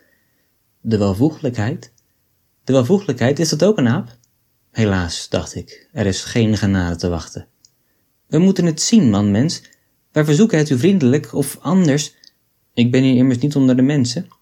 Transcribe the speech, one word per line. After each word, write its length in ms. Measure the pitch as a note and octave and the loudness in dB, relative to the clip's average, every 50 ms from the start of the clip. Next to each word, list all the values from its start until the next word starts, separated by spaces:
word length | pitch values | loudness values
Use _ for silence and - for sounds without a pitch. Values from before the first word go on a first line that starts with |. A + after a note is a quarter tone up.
| _ _ _ _ _ _ _ _ _ _ _ _ _ _ _ _ | _ _ _ _ _ _ _ _ _ _ _ _ _ _ _ _
"De 180 | - A2+ A2 G2 | -6 -2 -2 0
welvoeglijkheid? 960 | G#2 G2 F#2 G2+ C3 D#3 - - - B2+ A#2+ - G#2 A#2+ D#3+ - - - _ _ _ _ _ _ _ _ _ _ _ _ _ _ _ | 0 0 0 0 0 -2 -2 -4 -8 -6 -6 -4 -4 -6 -6 -8 -12 -18 _ _ _ _ _ _ _ _ _ _ _ _ _ _ _
De 100 | - C3 | 0 0
welvoeglijkheid, 680 | C3+ A#2+ B2 G3 F#3+ G3 - B2+ A#2 A#2 B2+ D3 D#3 | 0 2 2 0 0 -2 -4 -4 -2 -2 -2 0 0
is 100 | E3 - | -2 -2
dat 140 | E3 D3+ F3 | -2 0 2
ook 140 | G3+ G#3+ E3+ | 2 2 2
een 100 | C3 - | 2 0
aap?" 320 | - F3+ G#3 - - _ _ _ _ _ _ _ _ _ _ _ | 0 -2 -4 -8 -14 _ _ _ _ _ _ _ _ _ _ _
"Helaas," 580 | - - A2 G#2 F#2+ F#2 F2 E2+ - - - - | -4 -2 0 0 0 0 -2 -4 -8 -10 -10 -8
dacht 260 | - F#2 F2 - - | -6 -8 -8 -8 -12
ik, 340 | F2+ E2+ - - - _ _ | -14 -16 -16 -20 -20 _ _
"er 140 | - C#3+ G2+ | -6 -4 -2
is 180 | G2 F2+ - - | -2 -2 -4 -6
geen 340 | - - B2 A2+ A2 G#2+ G2 | -6 -2 0 0 0 0 0
genade 380 | G#2+ G2 G2 F#2 F2 F2 F2 | 0 0 0 0 0 -2 -4
te 120 | E2+ F#2 F2+ | -4 -4 -4
wachten." 400 | E2+ E2 - - - - - _ _ _ _ _ _ _ _ _ _ _ _ _ _ _ _ _ | -4 -6 -8 -10 -14 -16 -18 _ _ _ _ _ _ _ _ _ _ _ _ _ _ _ _ _
"We 100 | - D#3 | 0 2
moeten 280 | F#3 F#3+ F#3+ - F3 | 2 2 2 2 0
het 160 | E3+ D#3+ - | -2 -2 -2
zien, 280 | - - A#3 A3 E3 A2+ | -2 2 4 4 4 4
man, 220 | G2+ G2+ G#2 G#2 | 2 2 2 2
mens. 320 | G2 G#2+ C3+ E3 - - - _ _ _ _ _ _ _ _ _ | 2 2 0 -2 -4 -6 -12 _ _ _ _ _ _ _ _ _
Wij 140 | - D#3 D3+ | -4 -2 0
verzoeken 320 | D3+ D3 D3 A3+ A3 - D#3 | 2 2 2 2 2 2 0
het 120 | D3 D3+ | 0 0
u 80 | C#3 A#2+ | 0 0
vriendelijk, 560 | B2+ F#3 G3+ F#3+ C#3 A#2+ C3 D3 - - - | 2 2 2 2 2 2 2 0 -2 -4 -6
of 240 | D3 C#3+ - - - | -6 -6 -6 -8 -10
anders." 540 | - C#3 F#3 F#3+ F3+ D3 C3 D3 - - - _ _ _ _ _ _ _ _ _ _ _ _ | -6 -2 0 2 2 2 0 0 -2 -6 -12 _ _ _ _ _ _ _ _ _ _ _ _
"Ik 180 | A#2+ A#2+ B2 | -2 0 2
ben 120 | B2 C3 C3+ | 2 2 2
hier 120 | C3 B2+ | 4 4
immers 220 | B2 B2+ C3+ B2 A#2+ | 4 2 2 2 0
niet 180 | C3+ D3 C#3+ | -2 -2 0
onder 200 | C#3+ C3+ B2+ B2+ | 2 2 2 4
de 60 | B2+ | 2
mensen." 460 | B2+ C3+ D3+ C#3+ A#2+ A#2+ - E3 F#3 - _ _ | 2 2 2 0 -2 -2 -4 -8 -10 -12 _ _